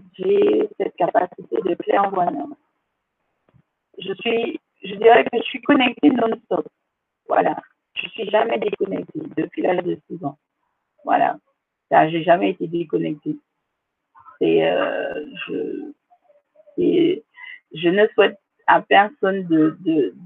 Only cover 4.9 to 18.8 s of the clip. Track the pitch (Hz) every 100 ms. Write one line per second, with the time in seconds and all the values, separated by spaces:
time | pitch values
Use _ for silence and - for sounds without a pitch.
4.9 | 202 220 240 - 233 - 262 - 277 247
5.9 | 233 294 247 226 - - 180 - _ _
6.9 | _ _ _ - - 165 - - _ _
7.9 | - - - 202 208 233 220 208 190 196
8.9 | 180 - 151 151 - 156 - - 180 175
9.9 | 165 - 175 143 147 _ _ _ _ _
10.9 | _ - - - - _ _ _ _ -
11.9 | 160 156 165 165 175 196 180 170 170 160
12.9 | 165 165 151 151 147 _ _ _ _ _
13.9 | _ _ _ - - 165 - 160 - -
14.9 | - - - - - - - - - -
15.9 | - _ _ _ _ _ _ _ - -
16.9 | - - - - - - - _ 156 170
17.9 | 196 214 - 196 214 _ _ - 175